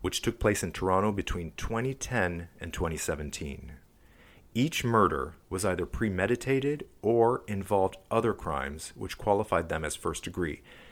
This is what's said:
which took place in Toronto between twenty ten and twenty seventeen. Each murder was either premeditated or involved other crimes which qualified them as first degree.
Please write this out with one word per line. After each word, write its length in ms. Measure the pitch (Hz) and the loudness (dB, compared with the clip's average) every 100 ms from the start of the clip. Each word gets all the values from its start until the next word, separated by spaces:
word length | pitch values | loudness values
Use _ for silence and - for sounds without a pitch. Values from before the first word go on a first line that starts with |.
which 200 | 92 - | -4 -2
took 180 | - - | -4 0
place 220 | 110 104 | 2 2
in 120 | 92 | 0
Toronto 380 | - 92 92 104 | -2 2 4 4
between 400 | 101 - 92 82 | 0 -2 -4 -6
twenty 420 | - - 113 127 | -6 -4 -2 -2
ten 560 | 135 - 123 90 85 85 - | -4 -4 0 0 0 -8 -12
and 140 | 85 | -10
twenty 240 | - 87 80 | -4 -2 -2
seventeen. 760 | - 76 73 - 76 67 71 78 - _ - - - - - | -4 -4 -4 -8 -8 -10 -12 -16 -20 _ -20 -20 -20 -20 -8
Each 300 | - 147 - | 0 0 0
murder 520 | 123 113 95 76 67 - - | 2 6 6 4 -4 -10 -8
was 160 | 92 101 | -2 0
either 200 | 90 87 | 0 -2
premeditated 1000 | - 113 90 98 120 127 135 139 147 - - | -2 -2 0 0 0 0 0 0 -4 -8 -4
or 420 | 107 117 113 127 - | 2 6 6 4 -2
involved 500 | 101 92 101 95 - - | -6 0 2 2 0 -2
other 220 | 117 113 | 2 2
crimes 600 | 101 90 71 67 76 - - | 0 -2 -4 -4 -8 -12 -10
which 220 | - - | -10 -4
qualified 520 | - 101 107 85 82 | 2 2 4 2 2
them 140 | 80 | -2
as 120 | 78 - | -2 -4
first 280 | 85 80 | -6 -6
degree. 380 | - 90 85 - - - - | -6 -4 -4 -4 -12 -20 -20